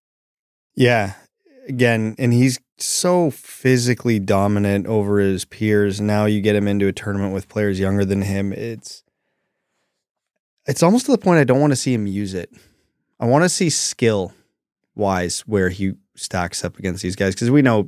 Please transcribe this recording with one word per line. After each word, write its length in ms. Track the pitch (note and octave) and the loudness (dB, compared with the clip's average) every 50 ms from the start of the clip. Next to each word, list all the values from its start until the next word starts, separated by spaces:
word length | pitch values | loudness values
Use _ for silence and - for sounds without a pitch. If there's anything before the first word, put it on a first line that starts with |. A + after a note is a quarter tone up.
| _ _ _ _ _ _ _ _ _ _ _ _ _ _ _ | _ _ _ _ _ _ _ _ _ _ _ _ _ _ _
Yeah. 400 | - B2+ B2 A#2+ A2+ G#2 G2 G2 - _ _ _ _ _ _ _ - - - | 0 2 2 2 2 0 -2 -6 -12 _ _ _ _ _ _ _ -20 -14 -8
Again, 480 | C3+ B2 B2 A#2+ A#2 A2 A2 A2 A2 - | -2 0 2 2 2 2 -2 -4 -4 -2
and 160 | C3 A#2+ A#2+ | 0 2 4
he's 260 | A#2+ B2+ C3+ B2+ - _ _ _ - | 4 4 2 2 -2 _ _ _ -12
so 540 | - - - - - F3+ F3+ F3+ F3 D3+ | -8 -6 -4 -2 0 0 2 2 0 0
physically 880 | B2+ - - - - - - C3 C3 B2 A#2 B2 B2 - - A#2+ A#2 G#2+ | -2 -6 -12 -20 -14 -4 0 2 2 2 2 0 -2 -2 0 0 0 0
dominant 680 | F#2+ F#2+ G#2 G2 G2 G2+ G#2 G2+ G2+ G2+ G2+ G2+ G2 | 0 0 0 2 2 2 2 0 0 0 0 0 -2
over 340 | - A2+ G#2+ G2+ G2+ G#2 G2+ | -2 -2 -2 0 0 2 2
his 260 | G2+ G2 F#2+ F2+ - | 2 2 0 -2 -6
peers. 560 | - - - A2 G#2+ G#2+ G#2 G#2 G2+ F#2+ G2+ | -10 -8 -4 -2 0 2 2 2 0 0 -2
Now 240 | G#2 G#2 G#2 G#2 G#2+ | -2 0 0 2 2
you 160 | G#2+ G#2+ G#2 | 2 0 0
get 160 | G2 G#2+ G#2 G#2 | 2 0 0 2
him 100 | G2+ G#2 | 0 0
into 200 | G2+ G2+ G2 G2 | 0 0 0 -2
a 40 | |
tournament 420 | F#2+ - - G#2+ G2+ G2+ G2 G2 F#2+ | -2 -4 -6 -6 -6 -4 -4 -4 -6
with 140 | G2 G2 - | -6 -8 -8
players 320 | - G#2+ G#2 G2+ G2 F#2 | -4 -4 -2 -2 -2 -2
younger 240 | F#2+ F#2+ G2 G2+ G2 | -2 0 0 2 2
than 200 | F#2+ G2+ G2+ G2 | 4 4 2 0
him. 280 | G2 G2 G2 G2 G2 | 0 -2 -2 -2 -4
It's, 500 | F#2+ - - A#2 A2+ G#2+ - - - - _ _ _ _ _ _ _ _ _ _ _ _ _ _ _ _ _ _ _ _ _ _ _ _ _ _ _ _ _ _ _ _ _ | -4 -6 -8 -8 -10 -12 -14 -18 -20 -20 _ _ _ _ _ _ _ _ _ _ _ _ _ _ _ _ _ _ _ _ _ _ _ _ _ _ _ _ _ _ _ _ _
it's 180 | - C#3 - - | -6 -2 2 2
almost 220 | E3+ G#3 B3 - | 4 4 2 2
to 80 | - C4+ | 2 0
the 40 | G#3+ | 0
point 220 | - F#3+ F3 E3 | 2 4 4 4
I 60 | C#3 | 4
don't 160 | A#2+ B2+ C3+ | 4 4 2
wanna 160 | D3 D3 C#3 A#2+ | 2 2 0 0
see 160 | - C3+ B2+ | 0 -2 -2
him 120 | A2+ G#2 | -2 -2
use 280 | G2+ F#2+ G2+ G#2 G2 F#2+ | -4 -4 -6 -6 -6 -6
it. 180 | F#2 E2+ - _ _ _ _ _ _ _ _ _ _ _ _ _ - | -8 -10 -12 _ _ _ _ _ _ _ _ _ _ _ _ _ -4
I 100 | - A#2 | 0 2
wanna 200 | B2 D3 E3+ F3+ | 4 4 4 2
see 220 | - - G3 E3 | 0 0 0 0
skill-wise 1700 | C#3+ - - - - - B2+ A2+ G#2+ G2+ F#2 - - _ _ _ _ _ _ _ _ _ _ _ _ - G#2 G2 F#2+ F2+ F2+ E2+ - - | 0 -2 -4 -6 -4 0 0 2 2 0 -2 -6 -8 _ _ _ _ _ _ _ _ _ _ _ _ -4 -2 0 0 0 -2 -4 -6 -8
where 280 | - - G#2+ G2+ F#2 F2+ | -6 -4 0 0 0 0
he 240 | F2 F#2+ G2 F#2+ F#2 - _ _ _ | -2 -2 -4 -6 -6 -8 _ _ _
stacks 500 | - - - - F#2 F2 F2 - - - | -16 -12 -8 -6 -4 -4 -4 -6 -8 -8
up 120 | F2 - - | -8 -8 -8
against 220 | - F#2+ F2 F2+ | -6 -6 -6 -6
these 140 | - F#2 F#2 | -6 -8 -4
guys, 180 | - G2 F#2+ F#2+ | -2 -2 -2 -2
'cause 160 | - A#2 A#2 | -2 0 2
we 120 | C3 D3 | 4 4
know 260 | C#3 C3 A#2 G#2+ G2 | 4 4 4 2 0